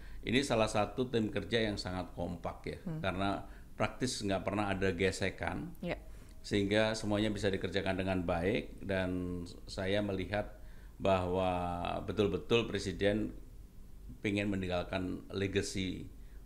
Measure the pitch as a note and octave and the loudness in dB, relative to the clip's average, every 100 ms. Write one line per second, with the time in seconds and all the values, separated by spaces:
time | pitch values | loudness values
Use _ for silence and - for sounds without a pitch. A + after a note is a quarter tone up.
0 | - - G#2+ A#2+ C3+ A#2 G#2+ G#2+ G#2 - | -10 -6 2 2 4 4 4 4 2 2
1 | B2+ A#2 G#2+ G#2 F#2+ A#2 A2 G2+ F#2+ F2+ | 0 2 2 0 0 2 2 0 -2 -4
2 | F2 - F2 E2+ F2+ - E2 D#2+ F3+ D#3 | -4 -4 -4 -4 -6 -6 -8 -8 -6 -4
3 | G2 F2+ G2 F2 - - - - G#2+ - | -2 0 0 -2 -6 -14 -12 -2 -2 0
4 | B2 - G2+ F#2+ F#2 G2+ G2+ F#2+ F#2+ F2 | -2 0 0 0 2 0 0 2 2 4
5 | F#2 - F#2+ - E2+ F#2+ E3+ - F3+ - | 2 2 -2 -2 -4 -4 -6 -6 -4 -6
6 | - - - - - G#2 G2 G#2 A2 A2 | -8 -14 -14 -12 0 2 6 6 4 2
7 | G#2 G#2 A2 G2 G2+ F#2+ F#2 F#2+ F#2 F#2 | 0 2 2 2 0 0 0 0 0 0
8 | F#2+ F#2 F2 E2+ F2+ D2 - - G2 F#2+ | 2 2 2 2 4 2 -2 -6 -2 0
9 | F#2 F2+ F2+ F2+ E2+ - - - F#2+ G2+ | 2 0 -2 -4 -6 -10 -10 -4 0 2
10 | G#2 F#2+ E2+ G#2 - - - - - - | 2 0 0 0 -2 -6 -14 -14 -14 0
11 | G2 F#2+ F2+ F#2 F#2 F2+ F2 F2 F2 F2 | 4 4 4 2 2 2 0 -2 -2 -2
12 | F#2 F#2+ G2+ F2 - A#2 A2 G2 F#2+ F2 | -2 2 4 4 4 4 4 0 -2 2
13 | G2 G#2+ G#2+ - - - - - - - | 4 4 0 -4 -12 -16 -16 -16 -16 -14
14 | - B2+ A2 G2+ G#2 F#2+ F#2 F2+ F2+ F#2+ | -14 -4 0 2 2 0 0 -2 0 -2
15 | F#2 F2+ - G2 G2 F#2+ - G2+ F2+ F2 | -2 -4 -4 -2 2 2 0 0 -2 -2
16 | - - - - | -8 -12 -14 -12